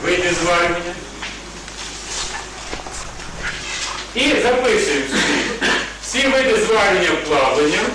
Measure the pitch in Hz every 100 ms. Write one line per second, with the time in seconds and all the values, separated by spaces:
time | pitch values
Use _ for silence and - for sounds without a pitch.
0 | 170 180 180 170 170 175 170 175 175 180
1 | - - - - - - - - - -
2 | - - - - - - - - - -
3 | - - - - - - - - - -
4 | - - 294 - 233 247 247 214 196 143
5 | 131 - - - 87 - - - - -
6 | - 247 269 262 247 220 208 220 196 185
7 | 170 156 147 - - 147 147 - -